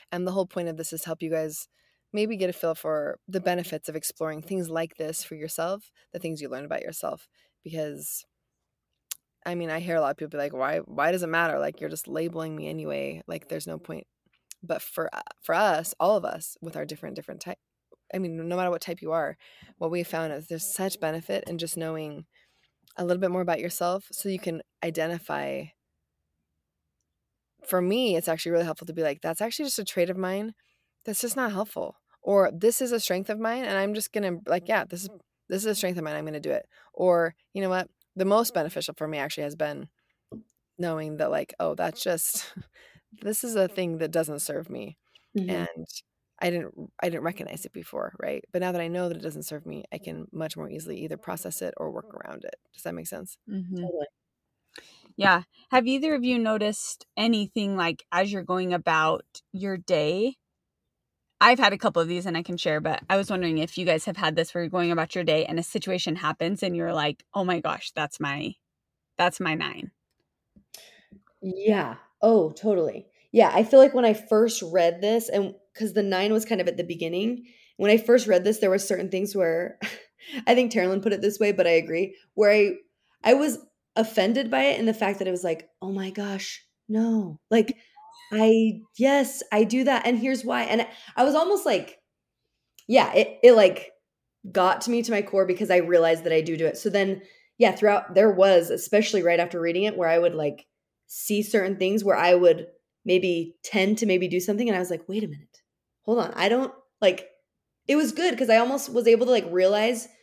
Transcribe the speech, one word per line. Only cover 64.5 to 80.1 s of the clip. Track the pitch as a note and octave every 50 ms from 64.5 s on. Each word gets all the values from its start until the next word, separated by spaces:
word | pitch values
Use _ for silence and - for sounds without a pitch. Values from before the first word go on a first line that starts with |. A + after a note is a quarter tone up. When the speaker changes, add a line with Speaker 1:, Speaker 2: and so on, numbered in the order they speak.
| -
Speaker 3:
where | F3 E3+
you're | D#3
going | F3+ F3+ F3 E3+
about | E3+ E3 D#3+ E3 -
your | F#3 E3+
day | E3+ D3+ D#3 D#3
and | - D#3+ E3
a | E3+
situation | - - D3 - F#3+ F#3 F3+ - F3 D#3+
happens | F3+ - D3+ D#3+ - E3 E3+ G3+ F3 -
and | F#3 F3
you're | E3+ E3 E3+ E3+
like, | D#3 D3 D3 - - _ _ -
"Oh | G3+ F#3
my | F#3 F3 E3+
gosh, | - D#3+ - - - -
that's | - - D3+ D3 - -
my, | D3 C#3+ C#3 D3 - - - _ _ _ _ _ _ _ _ _ _ _ _
that's | - F3 F3+ F3 -
my | F#3 D#3+ D#3
nine." | D#3+ - C#2+ - - - - _ _ _ _ _ _ _ _ _ _ _ _ _ _ _ _ - - - - _ _ _ _ - - _ _ _ _
Speaker 2:
Yeah. | - F#3+ F#3 F#3+ G3+ G#3+ G#3 G3 D3+ A#2+ A2+ - - _ _ -
Oh, | - A3+ A#3 G#3+ E3 D#3
totally. | D3+ - - A3 G3+ F3+ D#3+ C3+ - - - _ _ _ _ _
Yeah. | - A3+ G#3 E3 -
I | F#3 A3
feel | A3 - C4
like | C4 C#4 C#4
when | B3+ A#3+
I | A3 G#3
first | G#3+ - - A3 G#3+ A3+ A3+ A3+ - G3 E3
read | E3+ F#3 E3+ E3+ E3+ F3
this, | G3 G#3 A3+ A#3 A3+ -
and | - G3+ G3 F#3+ - - _ _ -
'cause | - A3 G#3 F3
the | G#3+ G3+
nine | G3 F#3+ F#3 G3 G#3
was | A3 G#3+ A3
kind | A3 A3+ F#3
of | F3+
at | F3 -
the | F#3 E3+
beginning, | E3+ E3+ E3 E3 D#3+ E3+ F3+ G#3 A3+ B3 B3 - - _ _ _ _ _
when | - F#3+ G#3
I | A3
first | A3+ A3+ - A#3+ B3+ -
read | G#3 F#3+ F3+ F3+
this, | G#3 A3 -
there | G#3+ F#3+
were | F#3
certain | G3 F#3+ - G3 F3+ F3+ F#3
things | - F#3 G3+ G#3 G3
where | G3 F3+ E3 E3 E3 F3+ - - -
<laughs> | - - - - - _